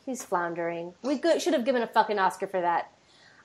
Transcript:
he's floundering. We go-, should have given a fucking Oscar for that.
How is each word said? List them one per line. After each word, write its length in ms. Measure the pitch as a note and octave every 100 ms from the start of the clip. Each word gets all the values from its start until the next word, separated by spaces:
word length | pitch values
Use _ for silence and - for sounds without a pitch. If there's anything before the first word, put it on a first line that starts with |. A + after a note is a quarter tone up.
| -
he's 180 | B3
floundering. 720 | - F3+ E3+ E3+ E3+ E3 F3 -
We 140 | B3 C#4
go-, 200 | E4 D4+
should 120 | F4
have 120 | C#4+ A#3
given 160 | B3+
a 60 | A3+
fucking 300 | A3+ G#3 G#3
Oscar 300 | F#3+ - F#3
for 140 | F#3
that. 280 | F3 E3 - _ _ - - -